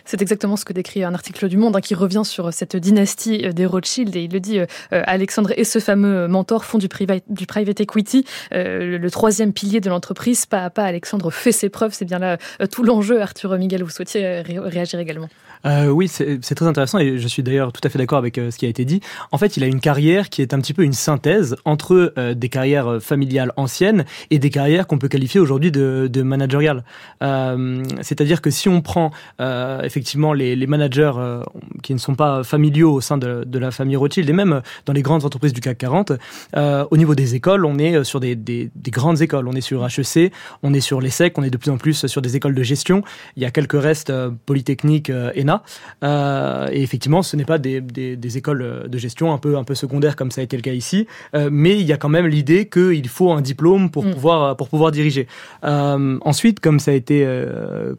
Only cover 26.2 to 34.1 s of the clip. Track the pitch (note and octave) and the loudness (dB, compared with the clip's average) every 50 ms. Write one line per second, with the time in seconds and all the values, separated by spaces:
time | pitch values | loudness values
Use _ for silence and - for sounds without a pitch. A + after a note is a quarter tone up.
26.2 | C3 C3 C3+ C3+ C#3 C3 C#3 C#3+ D3+ D#3 C#3 B2 A#2+ - - - - - - - | 0 0 0 0 0 0 2 2 2 2 0 -2 -6 -12 -18 -20 -20 -20 -10 -6
27.2 | C3+ C#3 C3+ C3+ C3 C3 B2+ B2+ B2+ B2+ B2+ B2+ C3 C3 C3+ B2+ - - D3 D3 | -4 -2 -2 -2 -2 -2 -2 -2 -2 -2 -4 -4 -6 -6 -8 -8 -6 -4 -2 0
28.2 | D3 D3 E3+ D#3 - D3+ C3+ - - G3+ F3+ F3 - - - F3+ E3 D#3 D3+ - | 2 2 2 2 2 0 0 2 2 4 4 4 2 2 0 0 0 0 -2 -8
29.2 | - - - - B2+ C3 B2+ B2 B2+ C3 C3+ C3 C#3+ C#3 - D3+ A#2+ - - D3 | -16 -16 -8 -6 -4 -4 -2 -4 -4 -4 -4 -4 -6 -4 -4 -6 -6 -4 0 0
30.2 | D3+ D3+ D3 C#3 C3 B2 B2 B2+ C3 C3 D3 D3+ D3 C#3 B2 C#3+ D3+ D3 B2 B2 | 2 2 2 2 0 0 0 0 0 0 2 2 2 2 4 4 2 2 2 0
31.2 | B2 B2 A#2+ A#2+ - - - - - - - - - - C3+ A#2+ - - C3+ C3 | -4 -6 -6 -8 -10 -12 -14 -16 -16 -16 -16 -10 -6 -4 -4 -2 -2 -2 0 2
32.2 | D3+ D3 C3+ C3 B2+ - D3+ D3+ D3+ D3+ C#3+ D#3 E3 D#3+ C#3+ C3+ A#2+ - D3 C#3 | 2 2 2 0 -2 0 2 4 4 6 6 6 6 6 4 2 0 0 -2 0
33.2 | B2 B2 B2 A#2+ B2+ B2+ B2+ B2+ B2+ B2+ A#2+ - C3+ C3+ C3+ C3 C#3 C#3+ | 0 -2 -4 -6 -6 -6 -4 -4 -4 -4 -4 -2 -2 0 2 2 0 0